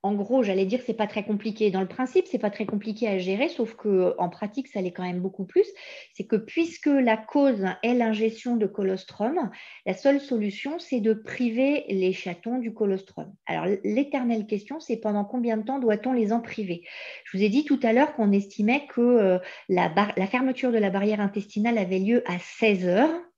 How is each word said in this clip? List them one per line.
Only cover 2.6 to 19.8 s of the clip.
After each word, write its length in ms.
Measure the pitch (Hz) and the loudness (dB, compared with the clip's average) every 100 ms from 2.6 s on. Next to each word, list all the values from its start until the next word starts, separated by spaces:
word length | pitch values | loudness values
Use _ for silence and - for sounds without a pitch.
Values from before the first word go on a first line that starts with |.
| 202 | -4
compliqué 400 | 208 220 208 233 | -4 -4 -4 -2
à 120 | 190 | 0
gérer, 300 | 180 196 311 | -2 0 -2
sauf 260 | 339 220 - | -2 -6 -2
que 400 | 214 190 180 - | 2 4 4 2
en 100 | 175 | -4
pratique, 380 | - 208 277 254 | -4 -8 -8 -8
ça 160 | 208 | -6
l'est 80 | 180 | -6
quand 140 | 180 | -6
même 160 | 180 180 | -6 -4
beaucoup 240 | 190 190 | -6 -6
plus. 220 | 190 359 440 - - - - | 0 2 2 -2 -18 -18 -20
C'est 140 | - - | -12 -2
que 80 | |
puisque 540 | 214 220 - 330 - 302 | -2 0 -2 -2 -2 2
la 280 | 277 240 220 | 4 4 2
cause 480 | 220 294 277 220 190 - | 0 2 4 2 -2 -2
est 100 | 233 | 0
l'ingestion 600 | 247 226 214 220 220 247 240 | 2 2 2 0 -2 -2 0
de 100 | 196 | 0
colostrum, 800 | 208 190 190 - - 220 339 214 - - - - | 0 -2 -2 -8 -4 -2 -2 -4 -8 -20 -10 -6
la 80 | |
seule 260 | 190 277 277 | 0 2 2
solution, 600 | 277 233 208 196 277 330 | 0 -2 -2 -4 -8 -8
c'est 200 | - 254 | -4 0
de 140 | 214 | 2
priver 720 | 220 - - 247 226 269 294 - | 0 -4 -2 -2 2 2 2 -2
les 240 | 196 185 | 0 0
chatons 460 | 185 190 170 226 254 | 0 -6 -8 -6 -4
du 160 | 233 | -6
colostrum. 580 | 220 208 190 190 - 160 - - | -2 -2 -2 -6 -16 -16 -14 -6
Alors, 200 | 165 170 | -4 -2
l-, 140 | 202 | -2
l'éternelle 600 | 196 214 285 277 240 226 208 | 0 0 0 -2 0 -2 -2
question, 340 | 202 202 311 | -6 -6 -12
c'est 160 | - 226 | -6 -4
pendant 280 | 220 208 | -2 -2
combien 320 | 202 247 240 220 | -2 -2 -2 -2
de 60 | |
temps 160 | 214 269 | -2 -2
doit-on 340 | 240 208 247 | 0 0 0
les 200 | 254 208 | 0 2
en 80 | 233 | 0
priver ? 440 | 233 - 196 170 - - - - | -4 -8 -6 -8 -10 -16 -16 -16
Je 140 | - 185 | -8 0
vous 60 | |
ai 40 | 208 | 2
dit 160 | 247 | 2
tout 160 | 294 277 | 2 2
à 80 | 226 | 4
l'heure 220 | 226 294 | 4 2
qu'on 180 | - 208 | 2 4
estimait 540 | 196 196 - 208 269 285 | 2 0 -2 2 2 0
que, 120 | - | 2
euh, 380 | 240 240 196 180 180 - - | 4 6 6 2 -2 -16 -2
la 200 | 180 | 0